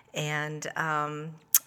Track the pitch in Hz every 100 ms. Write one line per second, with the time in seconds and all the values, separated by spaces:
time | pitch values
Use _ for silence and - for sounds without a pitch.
0 | - - 151 151 151 151 151 - 160 151
1 | 147 151 160 160 - -